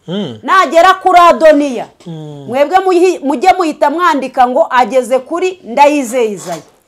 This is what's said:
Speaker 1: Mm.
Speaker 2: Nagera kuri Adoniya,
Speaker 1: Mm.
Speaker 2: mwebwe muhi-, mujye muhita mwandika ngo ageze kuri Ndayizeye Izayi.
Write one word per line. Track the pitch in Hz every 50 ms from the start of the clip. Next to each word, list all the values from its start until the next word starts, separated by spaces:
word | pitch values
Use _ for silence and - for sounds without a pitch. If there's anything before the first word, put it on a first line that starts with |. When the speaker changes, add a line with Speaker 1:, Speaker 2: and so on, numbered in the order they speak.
| _ -
Speaker 1:
Mm. | 170 202 202 147 117 110 -
Speaker 2:
Nagera | 262 349 381 370 277 285 330 339 370 370
kuri | 370 - 370 359 349
Adoniya, | 349 339 302 226 320 311 302 294 294 285 247 214 196 - _ _ _
Speaker 1:
Mm. | 180 165 156 156 151 147 143 139 139
Speaker 2:
mwebwe | 233 269 285 294 349 381
muhi-, | 381 381 320 349 339 370 339 -
mujye | - 262 294 247 233 370 359
muhita | 370 359 311 294 - 311 294
mwandika | 269 330 359 349 320 277 247 262 - 285 247 247
ngo | 247 277 330 -
ageze | 262 247 254 202 254 262 247 214 262 254
kuri | 254 - 320 349 370 370 370 - -
Ndayizeye | 202 233 269 285 294 294 294 269 220 226 262 233 220
Izayi. | 208 175 151 180 170 160 143 _ _ _ _